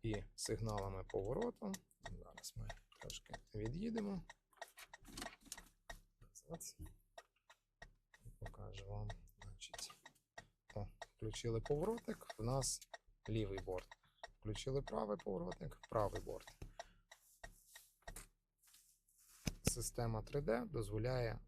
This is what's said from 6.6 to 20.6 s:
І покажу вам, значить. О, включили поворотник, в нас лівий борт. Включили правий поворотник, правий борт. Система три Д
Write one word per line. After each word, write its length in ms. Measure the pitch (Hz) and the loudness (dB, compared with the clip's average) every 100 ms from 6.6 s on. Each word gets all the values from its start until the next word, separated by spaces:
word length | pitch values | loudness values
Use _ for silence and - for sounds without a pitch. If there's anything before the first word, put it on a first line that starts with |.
| - - - - _ - - _ _ - _ _ - - _ - | -8 -10 -12 -12 _ -20 -20 _ _ -20 _ _ -18 -18 _ -16
І 40 | - - | -16 -8
покажу 480 | - - 98 98 92 | -8 -6 -8 -8 -4
вам, 220 | 104 104 - - - | -2 -2 -4 -8 -14
значить. 480 | - - - - - - - - _ - - _ _ | -12 -10 -10 -8 -8 -10 -20 -20 _ -18 -18 _ _
О, 120 | 107 101 - - _ | -4 -4 -6 -12 _
включили 440 | 110 - 120 113 | -2 0 4 4
поворотник, 680 | - 147 185 233 - 220 - - | 6 4 6 2 0 -6 -6 -2
в 40 | |
нас 380 | 113 135 131 - - - - - - | 4 4 4 0 -4 -14 -16 -16 0
лівий 300 | 110 104 95 | 2 4 0
борт. 280 | 90 92 - - _ _ - - | 0 -2 -2 -16 _ _ -14 -8
Включили 440 | 107 104 - 135 | -4 -2 2 2
правий 360 | 131 - 107 190 | 2 2 2 2
поворотник, 540 | - 185 175 180 165 - - | 2 0 0 -2 -6 -8 2
правий 320 | 117 101 95 | 4 6 4
борт. 320 | - - - - - - - - _ - - - - - - - - _ - - - _ _ _ - - - _ _ _ - - - - | -2 -6 -8 -10 -10 -10 -16 -18 _ -20 -20 -18 -18 -18 -20 -20 -20 _ -12 -10 -12 _ _ _ -20 -20 -20 _ _ _ -20 0 0 4
Система 600 | - - 110 - 117 110 | 4 4 0 2 2 2
три 180 | 107 143 | 2 0
Д 240 | 143 117 | 4 4